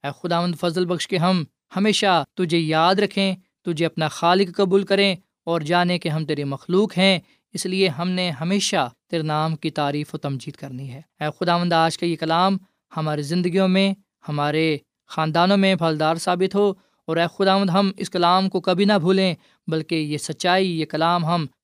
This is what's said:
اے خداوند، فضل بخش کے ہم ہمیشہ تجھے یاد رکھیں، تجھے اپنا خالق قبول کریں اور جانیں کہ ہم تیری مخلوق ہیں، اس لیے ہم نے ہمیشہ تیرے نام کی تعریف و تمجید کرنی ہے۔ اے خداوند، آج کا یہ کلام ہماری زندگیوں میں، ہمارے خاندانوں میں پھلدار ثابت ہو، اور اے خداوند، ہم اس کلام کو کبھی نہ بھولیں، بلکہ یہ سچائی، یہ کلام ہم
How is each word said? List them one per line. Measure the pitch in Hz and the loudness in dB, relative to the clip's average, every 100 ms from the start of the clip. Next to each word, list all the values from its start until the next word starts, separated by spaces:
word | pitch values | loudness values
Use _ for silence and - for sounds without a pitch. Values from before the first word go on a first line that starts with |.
اے | 139 - | -10 -8
خداوند، | 175 170 175 165 | -4 -2 -2 -2
فضل | 175 170 180 | -2 -2 -2
بخش | 175 - | -2 -2
کے | 180 | 0
ہم | 170 185 151 _ _ 185 | 2 0 -2 _ _ 0
ہمیشہ | 214 202 202 175 135 - | 0 2 2 2 0 -4
تجھے | 180 170 | 0 0
یاد | 156 156 170 196 | 2 2 4 4
رکھیں، | 202 196 196 185 _ _ | 2 0 -2 -4 _ _
تجھے | - 156 165 | -8 -2 -2
اپنا | - 156 | -2 -4
خالق | - 170 190 190 175 | 0 2 4 2 0
قبول | 190 196 | 2 2
کریں | 196 196 196 180 _ _ | 2 2 2 0 _ _
اور | - 165 | -4 -4
جانیں | 151 175 175 175 | 0 0 2 0
کہ | 170 | -2
ہم | 156 151 | -4 -2
تیری | 147 139 | -4 -4
مخلوق | 139 - 180 208 180 | -8 -2 0 0 2
ہیں، | 190 180 _ _ _ | 2 2 _ _ _
اس | 196 185 | -8 -6
لیے | 190 185 | 0 0
ہم | 131 180 | 0 -4
نے | 185 180 | -2 -4
ہمیشہ | 135 165 196 190 185 123 _ _ | -4 -2 -2 0 -2 -2 _ _
تیرے | 170 | -4
نام | 156 156 160 160 | -2 -2 -2 -4
کی | 160 | -6
تعریف | 151 143 147 147 156 | -4 -4 -4 -8 -8
و | |
تمجید | 143 135 147 - | -6 -6 -10 -16
کرنی | 139 127 135 | -14 -14 -14
ہے۔ | 127 - _ | -16 -20 _
اے | 151 - | -8 -4
خداوند، | 175 175 175 | -2 0 2
آج | 165 165 - | 2 2 0
کا | 175 | -4
یہ | 160 | -2
کلام | 160 165 190 190 _ _ _ | 0 2 2 0 _ _ _
ہماری | - 156 151 | -6 -4 -4
زندگیوں | 143 180 175 180 190 | -2 -2 0 2 2
میں، | 185 196 196 _ _ - | 2 2 -2 _ _ -8
ہمارے | 147 147 151 160 147 _ _ _ | -4 -2 0 0 -2 _ _ _
خاندانوں | - 160 160 180 202 | -4 0 2 4 4
میں | 190 190 | 4 2
پھلدار | 170 156 156 165 | 0 2 0 0
ثابت | - 180 190 196 | -2 0 0 2
ہو، | 208 190 _ _ - | 0 0 _ _ -4
اور | 165 | -2
اے | 170 - | -2 2
خداوند، | 190 196 196 | 2 2 2
ہم | 180 196 - | 2 2 -2
اس | 175 | -6
کلام | 180 175 185 190 | 0 4 4 2
کو | 190 | -2
کبھی | 185 180 202 | -2 2 2
نہ | 208 | 2
بھولیں، | 165 190 190 160 _ _ - | 2 2 2 -2 _ _ -6
بلکہ | 160 156 165 | -6 -4 -4
یہ | 151 147 | -4 -6
سچائی، | - 156 180 180 196 165 | -8 -4 0 2 0 -2
یہ | 151 | -4
کلام | 156 165 175 160 | 0 0 0 0
ہم | 170 143 _ | -2 -4 _